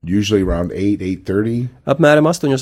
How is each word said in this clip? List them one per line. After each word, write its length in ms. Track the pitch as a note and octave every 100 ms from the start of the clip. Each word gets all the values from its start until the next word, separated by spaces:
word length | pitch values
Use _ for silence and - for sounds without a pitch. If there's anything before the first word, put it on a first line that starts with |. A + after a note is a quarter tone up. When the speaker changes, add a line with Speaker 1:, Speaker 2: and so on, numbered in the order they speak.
Speaker 1:
usually 400 | E2+ G2 G2 G#2+
around 280 | F#2 F2 F2+ -
eight, 260 | G2 G#2
eight 240 | F#2 F#2 F#2
thirty. 440 | F#2+ G#2+ A#2 B2 - -
Speaker 2:
Apmēram 420 | C#3 D#3 D3+ D#3
astoņos, 320 | E3+ D3 C3+